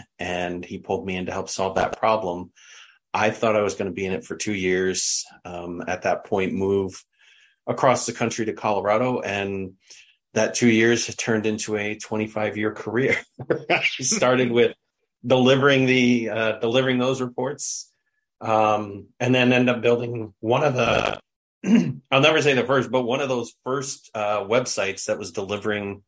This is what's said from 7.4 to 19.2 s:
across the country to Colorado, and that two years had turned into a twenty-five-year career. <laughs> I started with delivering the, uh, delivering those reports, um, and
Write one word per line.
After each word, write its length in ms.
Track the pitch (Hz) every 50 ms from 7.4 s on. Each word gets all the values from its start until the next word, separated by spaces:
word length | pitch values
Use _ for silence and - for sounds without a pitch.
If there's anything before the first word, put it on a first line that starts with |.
| _ _ _ _ - -
across 380 | - - - 131 120 - -
the 80 | - -
country 320 | - 120 113 - - 110
to 80 | 104 98
Colorado, 680 | - - 110 104 98 92 101 104 110 127 127 127 -
and 540 | - 101 98 101 98 98 98 98 95 90 - _ _ - - - - _ _ _ _ _ -
that 200 | 110 110 110 -
two 160 | - 123 120
years 380 | 110 110 113 117 120 113 - -
had 100 | - -
turned 300 | - - 113 107 104 110
into 300 | 107 107 - - 107 104
a 180 | 104 104 107
twenty-five-year 800 | 107 - - 113 107 107 107 - 107 107 104 98 107 107 107 107
career. 440 | - - 107 107 120 135 - - - - _ _ - 127 -
<laughs> 200 | 160 156 - -
I 100 | 170 - - - - -
started 500 | 131 - - 208 - 127 127 123 127 120
with 240 | 117 120 117 110 - _ _ _ _ _ _ _ _ _ -
delivering 640 | 123 131 127 123 127 135 139 143 143 139 131 131 127
the, 420 | 127 127 123 123 123 117 113 110
uh, 300 | 104 110 113 110 107 -
delivering 400 | 120 113 117 131 131 127 127 123
those 220 | 123 131 131 120
reports, 720 | 127 123 123 - 127 139 147 - - - - - - _ _ _ _ _ _ _ _ _ _ -
um, 680 | 107 110 110 107 107 107 107 107 104 - 101 101 95 - _
and 140 | -